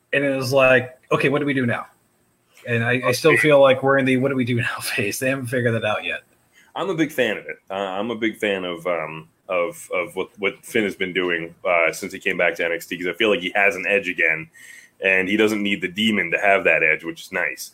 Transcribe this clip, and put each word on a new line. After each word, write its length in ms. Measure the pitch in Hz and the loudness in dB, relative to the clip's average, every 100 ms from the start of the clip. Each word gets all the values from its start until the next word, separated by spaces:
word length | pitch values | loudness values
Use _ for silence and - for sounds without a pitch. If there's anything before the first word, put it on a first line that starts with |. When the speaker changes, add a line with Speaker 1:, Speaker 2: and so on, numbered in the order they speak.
| - | -4
Speaker 1:
and 100 | 139 | -2
it 120 | 143 135 | 0 -2
was 180 | 127 | 0
like, 440 | 139 131 127 117 - - | 4 6 4 2 -12 -2
"Okay, 180 | 151 139 | 0 2
what 100 | 147 | 0
do 60 | 143 | 0
we 100 | 135 | 0
do 100 | 120 | -2
now?" 220 | 90 - _ _ _ _ _ _ _ 120 | -4 -8 _ _ _ _ _ _ _ -4
And 160 | 117 | -2
I, 180 | 117 127 127 | 0 0 0
I 40 | |
still 220 | 123 160 147 | 2 4 4
feel 240 | 156 143 | 6 8
like 200 | 135 127 | 8 6
we're 160 | 135 135 | 4 2
in 80 | 131 | 4
the 120 | 127 | 2
"what 120 | 139 | 2
do 60 | 131 | 0
we 100 | 120 | 0
do 160 | 117 | 0
now" 160 | 113 - | -2 -6
<laughs> 20 | |
phase. 380 | - - 104 - | -6 -4 -4 -4
They 120 | 131 | -4
haven't 180 | 135 123 | -4 -4
figured 260 | 131 117 | 0 0
that 120 | 113 107 | 0 -2
out 180 | 98 | -4
yet. 180 | 87 76 _ _ _ _ _ 131 | -4 -8 _ _ _ _ _ -8
Speaker 2:
I'm 140 | 185 | -4
a 60 | 160 | -2
big 160 | 151 | -2
fan 260 | - 113 90 | 0 -2 -2
of 80 | 78 | -8
it. 120 | 78 - | -16 -8
Uh, 40 | |
I'm 380 | 95 98 92 117 | -6 -4 -4 -6
a 40 | 113 | -2
big 220 | 110 101 | -4 -2
fan 260 | 107 98 | -2 -2
of, 220 | 90 85 90 | -4 -6 -4
um, 420 | 82 78 78 80 _ - | -4 -4 -10 -16 _ -6
of, 400 | 92 85 82 - | -2 -2 -6 -8
of 240 | 92 85 92 | -6 -4 -6
what, 140 | - - | -8 -6
what 260 | 98 95 | -6 -6
Finn 200 | - 117 | -4 -2
has 120 | 101 87 | -2 -4
been 180 | 95 | -4
doing, 420 | 90 90 85 82 - 95 | -2 -2 -2 -6 -8 0
uh, 260 | 87 80 | 2 2
since 220 | 80 95 | -2 -10
he 60 | 95 | -6
came 180 | 98 90 | -4 0
back 160 | 87 85 | 0 0
to 100 | 85 | -4
N 80 | |
X 120 | 85 - | -4 -8
T, 100 | 85 | -8
'cause 120 | 90 | -6
I 60 | |
feel 180 | 85 110 | -2 0
like 80 | 95 | 0
he 120 | 90 104 | 0 0
has 200 | 101 92 | 0 0
an 120 | 90 | 0
edge 200 | 101 92 | 0 -2
again, 420 | 85 82 80 80 - - - - - | -2 0 0 -6 -18 -20 -20 -20 -4
and 240 | 95 95 92 | 0 2 2
he 80 | 104 | 2
doesn't 280 | 107 107 | 2 2
need 180 | 101 95 | -2 -2
the 60 | 90 | -4
demon 420 | 90 110 104 85 | 0 0 0 0
to 100 | 85 | 0
have 240 | 98 98 87 | 4 4 4
that 180 | 78 | 4
edge, 200 | 80 78 | 4 0
which 180 | 82 82 | -4 -12
is 100 | - | -8
nice. 400 | 92 78 - - | -4 -4 -6 -14